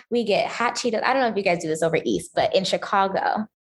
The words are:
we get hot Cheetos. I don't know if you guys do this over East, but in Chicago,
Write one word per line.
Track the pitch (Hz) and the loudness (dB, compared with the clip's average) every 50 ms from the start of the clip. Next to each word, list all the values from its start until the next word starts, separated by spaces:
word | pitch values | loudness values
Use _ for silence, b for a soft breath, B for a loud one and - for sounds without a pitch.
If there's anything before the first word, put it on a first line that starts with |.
| B _ | B _
we | 226 240 226 | -2 -2 0
get | 196 - - - - | 2 2 2 2 0
hot | - - 233 240 240 | -2 -2 -2 -2 -2
Cheetos. | - - 240 220 - - | -2 -2 -2 -2 0 0
I | - 254 | 0 2
don't | 269 | 2
know | 254 226 | 0 0
if | 196 196 | 0 0
you | 196 | 0
guys | 196 175 175 | 0 0 0
do | 170 156 | 0 -4
this | 156 160 | -2 0
over | 165 165 160 151 - | 0 0 0 0 0
East, | - - - - - - | 0 -2 -2 -4 -4 -2
but | 175 131 - - | 0 0 2 2
in | 190 190 | 2 2
Chicago, | - 202 180 - - - 196 196 196 196 208 - - - 214 220 - _ _ _ | 2 -2 -4 -2 0 0 2 2 2 0 -2 0 0 -2 -2 -4 -6 _ _ _